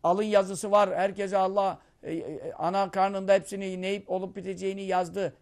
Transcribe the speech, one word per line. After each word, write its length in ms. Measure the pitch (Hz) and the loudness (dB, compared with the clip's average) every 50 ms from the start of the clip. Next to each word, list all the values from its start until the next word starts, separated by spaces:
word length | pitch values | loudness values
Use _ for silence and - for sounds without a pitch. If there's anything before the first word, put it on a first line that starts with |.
alın 200 | - 165 175 202 | 4 2 2 2
yazısı 480 | 214 214 208 202 196 185 196 175 - 208 | 2 4 4 4 4 2 -4 -8 -2 4
var. 260 | 196 208 208 190 180 | 6 6 6 6 2
Herkese 400 | 170 185 202 190 208 202 190 185 | 0 0 0 0 -4 -6 0 2
Allah, 420 | 196 190 190 190 202 196 196 170 - _ _ _ _ | 2 2 2 2 2 0 0 -2 -4 _ _ _ _
e, 120 | - 156 160 | -10 -8 -8
e, 380 | 165 - - 156 - - 160 | -6 -6 -8 -10 -10 -10 -10
ana 380 | - - 156 165 185 196 196 180 | -8 -4 -4 -2 0 0 0 0
karnında 440 | - 196 185 196 202 196 190 190 196 | 2 2 2 2 0 -2 4 4 4
hepsini 480 | 196 160 - 202 196 196 190 185 180 | 4 4 0 -8 -6 -6 -6 -6 -4
neyip 280 | 185 190 202 202 196 - | -2 -2 -4 -4 -4 -4
olup 260 | 180 185 185 190 185 | -4 -4 -4 -6 -10
biteceğini 460 | 196 180 190 190 175 185 190 190 196 | -10 -8 -8 -8 -4 -4 -4 -4 -4
yazdı. 540 | 196 190 185 180 185 170 170 196 196 156 - _ | -4 -2 0 0 0 -2 -4 -4 -4 -4 -6 _